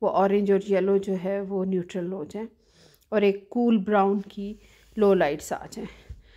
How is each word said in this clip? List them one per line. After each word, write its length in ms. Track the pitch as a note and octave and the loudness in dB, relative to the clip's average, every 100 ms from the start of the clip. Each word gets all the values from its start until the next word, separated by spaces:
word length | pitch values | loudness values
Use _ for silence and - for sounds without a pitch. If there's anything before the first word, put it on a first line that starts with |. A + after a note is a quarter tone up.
वो 60 | G#3 | -2
ऑरेंज 420 | E3 G3 G3+ G3+ | 2 2 2 2
और 100 | G3 | 2
येलो 340 | G#3 F#3+ F#3 G3 | 2 0 2 0
जो 160 | G3 | 0
है 280 | F#3+ F#3 G3 | -6 -4 -6
वो 220 | G3 G3 | -4 -4
न्यूट्रल 480 | F#3+ F#3 F3 G3 F3 | -2 -2 -4 -8 -8
हो 140 | F#3+ D3+ | -8 -10
जाए 220 | G3+ A3+ _ _ _ _ _ - | -10 -12 _ _ _ _ _ -4
और 100 | A3 | 2
एक 260 | G3+ G3 - | 2 2 -4
कूल 260 | A#3+ A#3+ A3+ | 0 2 2
ब्राउन 440 | F#3 G#3 G3 G3+ | 2 2 4 0
की 380 | G3 - G3+ G#3+ _ _ _ - | -4 -12 -12 -14 _ _ _ 0
लो 160 | G3+ | 4
लाइट्स 400 | F#3+ D#3 D3+ - | 4 2 -2 -6
आ 120 | - - | -10 -10
जाए। 220 | - - - - - _ | -12 -12 -14 -20 -20 _